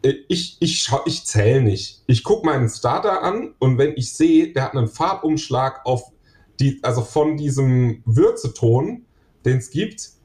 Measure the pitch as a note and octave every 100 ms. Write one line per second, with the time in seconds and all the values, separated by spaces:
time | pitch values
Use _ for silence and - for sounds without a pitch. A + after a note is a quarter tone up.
0 | C3+ - - F3 - - E3+ - - C#3
1 | - - - A2 G#2 C3+ A#2 F#2+ - -
2 | - A#2 - - D#3 C3+ A#2 - A#2+ D#3+
3 | G#3+ F#3+ F3+ G#3 D#4+ _ C3 B2+ C#3+ D3
4 | A#2+ - D#3+ D#3+ - C3+ C#3 C3+ A2+ -
5 | E3+ F#3+ D#3 D#3 - - C3 - - B2
6 | - _ _ _ _ - C#3 B2+ A#2+ A#2+
7 | A#2 D#3 D3+ D3 D3 C3 C3+ B2+ B2 A2
8 | - A2+ G#3 A#3 - - A#2 A#2+ D#3+ B3
9 | _ _ _ _ B2+ C3 - D3 G#3+ -
10 | - _